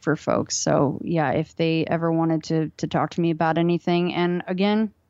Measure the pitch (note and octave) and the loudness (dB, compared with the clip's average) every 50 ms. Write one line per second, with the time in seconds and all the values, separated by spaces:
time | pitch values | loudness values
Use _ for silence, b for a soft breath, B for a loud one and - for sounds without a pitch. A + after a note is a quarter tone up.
0 | - D3+ C#3+ - - - A#2 - - - - - - D3+ D3 D3 C#3+ C3+ - - | -2 -2 -2 0 0 0 0 0 0 -2 -4 -4 0 2 2 2 2 0 -2 -4
1 | - - E3+ E3 D3 B2+ - D#3 D#3+ - - - E3 E3 D#3+ D#3+ - - E3 E3 | -4 -2 -2 0 0 0 0 -2 -2 -4 -4 -2 -2 0 0 0 0 0 -2 -2
2 | E3 E3 E3 E3 E3 E3 D#3+ D#3 - - D#3+ D#3+ D#3 D3+ - - E3 D#3 - C#3+ | 0 0 0 2 2 2 0 -2 -2 -2 -2 0 -2 -2 -6 -8 -6 -2 0 0
3 | C#3+ D#3 - F3+ E3+ E3+ D#3+ D#3 E3+ D#3+ D#3+ E3+ E3+ F3 F3 E3 - F3+ F3 F3 | 0 -2 0 0 0 0 2 2 0 0 2 2 2 2 2 0 0 0 0 2
4 | F3 E3+ - E3 F3 F3 F3 F3+ - - F#3 F3+ G3 G#3 G#3 A3 A3 G3+ - _ | 0 0 0 0 0 0 0 -2 -2 -4 -2 0 0 2 2 2 0 -2 -4 _
5 | _ _ | _ _